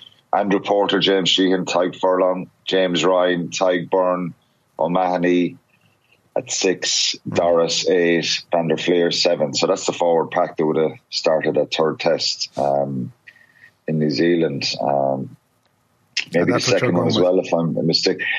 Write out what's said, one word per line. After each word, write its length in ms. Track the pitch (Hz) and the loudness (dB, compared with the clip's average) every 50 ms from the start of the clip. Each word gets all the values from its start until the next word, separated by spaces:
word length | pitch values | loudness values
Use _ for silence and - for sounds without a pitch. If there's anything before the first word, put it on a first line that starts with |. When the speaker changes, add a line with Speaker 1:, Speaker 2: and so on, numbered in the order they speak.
| - - _ _ _ _ - | -20 -20 _ _ _ _ -2
Speaker 1:
Andrew 260 | 95 101 98 98 92 | -2 0 0 0 0
Porter, 400 | - - 101 101 98 90 95 95 | 0 0 0 2 2 2 0 2
James 300 | 80 95 98 95 90 82 | 2 2 2 2 2 2
Sheehan, 340 | - 95 95 92 95 92 87 | 2 2 2 2 2 0 -2
Tyke 320 | - - 87 90 85 - | -2 0 0 0 -2 -2
Furlong, 540 | - - 92 92 92 95 92 92 92 82 - _ _ - | 0 0 2 2 2 2 2 0 -2 -6 -12 _ _ -6
James 400 | - 95 95 92 90 85 80 82 | -2 0 2 2 2 0 0 2
Ryan, 440 | 92 92 90 90 90 90 87 85 - | 2 2 4 2 2 0 -2 -4 -4
Tyke 400 | - - 95 92 92 90 85 - | -4 0 0 0 0 0 -2 -2
Byrne, 440 | 98 95 90 90 90 90 90 82 - _ _ _ _ _ _ _ _ | 0 2 2 2 0 -2 -4 -6 -10 _ _ _ _ _ _ _ _
O'Mahony 800 | - 80 85 90 92 92 90 90 87 87 90 90 90 87 85 - - _ _ _ _ _ _ _ _ _ _ _ _ _ _ - | -4 -2 0 0 0 0 0 0 0 2 2 2 2 2 0 -4 -10 _ _ _ _ _ _ _ _ _ _ _ _ _ _ -6
at 160 | - - - | -6 -6 -4
six, 640 | - - - 95 87 87 - - - - - - - - - - | -4 0 0 0 0 0 -2 -2 -2 -2 -2 -2 -4 -6 -8 -6
Doris 580 | - 98 87 85 85 85 85 80 - - - | -2 0 2 2 4 2 2 0 0 -2 0
eight, 560 | 82 92 87 85 85 85 82 78 - - - - - | 2 2 2 4 2 2 0 0 -2 -4 -6 -4 -2
Van 160 | - 85 82 | -2 0 0
der 80 | 82 - | 0 -2
Fleer 360 | - - 87 90 87 85 85 | -2 0 0 2 2 2 2
seven. 420 | 82 - - 90 87 76 76 69 67 | 0 0 0 0 0 0 -2 -2 -2
So 140 | - 82 | 0 0
that's 180 | 82 95 - - | 0 0 0 -2
the 80 | - - | -4 -2
forward 380 | - 87 85 85 80 78 - | 0 0 2 2 2 0 0
pack 260 | - 90 85 - - | 0 -2 -2 -2 -2
that 80 | - 80 | -2 -2
would 120 | 78 76 | 0 0
have 200 | 80 78 76 - - _ - | 0 0 -2 -4 -8 _ -10
started 420 | - - - 82 80 76 76 76 - | -6 -2 0 0 2 2 0 0 0
that 180 | 87 - - | 0 0 0
third 280 | - - 80 78 - - | 0 0 0 0 -2 -2
test, 500 | - 82 76 - - - - - - - - | -2 0 0 0 -2 -4 -4 -6 -8 -8 -6
um, 540 | 139 139 139 139 - 69 69 69 127 123 123 - _ _ - - _ - _ _ _ - - _ _ _ | -4 -2 0 0 0 -2 -2 -4 -6 -6 -8 -10 _ _ -20 -20 _ -20 _ _ _ -20 -20 _ _ _
in 120 | 78 80 78 | -4 -2 -2
New 100 | 76 76 | 0 0
Zealand. 560 | - - 85 85 87 82 80 76 71 67 - - - - | 0 0 2 2 2 2 0 -2 -2 -4 -6 -6 -6 -4
Um, 560 | - 69 71 69 67 67 67 65 62 120 123 - _ _ _ _ _ _ _ _ _ _ _ _ _ _ - - - - - | -2 -2 0 0 0 0 -2 -4 -6 -10 -14 -20 _ _ _ _ _ _ _ _ _ _ _ _ _ _ -8 -8 -6 -2 -2
maybe 60 | 85 | 0
Speaker 2:
And 80 | 87 | 0
Speaker 1:
the 60 | - - | 2 0
Speaker 2:
that's 120 | - - | 0 0
what 60 | - | 0
you're 80 | 98 90 | 0 0
Speaker 1:
second 160 | 127 120 87 | 2 0 0
one 80 | 87 85 | 2 0
Speaker 2:
going 40 | 82 | 2
Speaker 1:
as 60 | 82 | 2
Speaker 2:
with. 60 | 85 90 | 2 4
Speaker 1:
well, 160 | 90 92 90 | 4 2 2
if 140 | 85 - 87 | 0 0 0
I'm 320 | 82 82 80 - - - | 0 0 0 -2 -2 0
mistaken. 400 | 82 85 - - 95 87 - - - - | 0 0 0 0 0 0 -2 -4 -6 -6